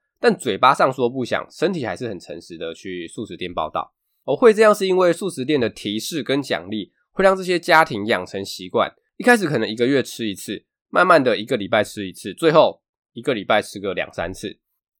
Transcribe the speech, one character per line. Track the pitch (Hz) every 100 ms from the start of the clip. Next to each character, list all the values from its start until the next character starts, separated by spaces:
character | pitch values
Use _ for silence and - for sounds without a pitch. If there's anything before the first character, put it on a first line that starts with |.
| _ _
但 | 247 202
嘴 | 127 95
巴 | 127
上 | 151 160
说 | 131 120
不 | 131
想， | 117 95 -
身 | - 165
体 | 180 113
还 | 90
是 | 117
很 | 92
诚 | - 85
实 | - 82
的 | 82
去 | 82 98 90 82
素 | - 101
食 | 85
店 | 90
报 | 87 78
到。 | 82 - _ _ _
哦， | - 135
会 | 240
这 | 208
样 | 220
是 | 208 190
因 | 185
为 | 180
素 | 165 196
食 | - 131
店 | 151
的 | 110
提 | - 107 104
示 | - 160
跟 | 113 139
奖 | 135 85 87
励 | 107 92 _ _
会 | -
让 | 190 190
这 |
些 | 185 175
家 | 170 160 165
庭 | 113 107
养 | 101 90
成 | 98
习 | 98 - 92
惯， | 113 98 - _ -
一 |
开 | 220 240
始 | 175
可 | 139
能 | 107
一 | 110
个 | 120
月 | 139
吃 | 117 - 113
一 |
次， | 92 - 95 - _ _
慢 | 180 180
慢 | 170
的 | 127 98
一 | 107
个 | 127
礼 | 95
拜 | 110
吃 | 104 - 95
一 |
次， | 85 107
最 | 90 160
后 | 160 117 - _ _ _
一 | -
个 | 127 117
礼 |
拜 | 95 107
吃 | 101 104
个 | 98
两 | 90 78
三 | - 87
次。 | 92 101 - _ _ _ _